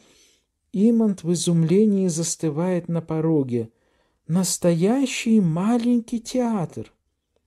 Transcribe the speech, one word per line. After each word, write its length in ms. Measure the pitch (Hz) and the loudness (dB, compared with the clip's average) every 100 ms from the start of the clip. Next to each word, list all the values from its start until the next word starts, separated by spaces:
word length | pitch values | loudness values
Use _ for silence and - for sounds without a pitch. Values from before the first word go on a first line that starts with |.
| _ _ _ _ _ _ _ | _ _ _ _ _ _ _
Имант 500 | 185 226 233 220 190 | 0 2 4 0 -2
в 100 | 160 | -4
изумлении 760 | 165 175 170 160 190 220 196 185 | -2 0 2 2 4 4 2 0
застывает 800 | 165 165 - 160 147 180 175 175 | -2 -6 -4 -4 -2 -2 -2 -4
на 140 | 170 | -6
пороге. 680 | 165 160 160 156 127 120 113 _ _ _ _ _ - | -4 -2 0 0 0 -4 -6 _ _ _ _ _ -4
Настоящий 1120 | 175 180 - 175 170 190 269 262 - 233 220 | -2 -2 0 0 2 2 0 -2 -2 2 2
маленький 800 | 170 165 208 240 240 240 233 226 | 2 0 0 0 0 0 -2 -8
театр! 760 | - 254 233 208 147 113 - _ _ _ _ _ | -6 -2 -2 -2 -4 -8 -14 _ _ _ _ _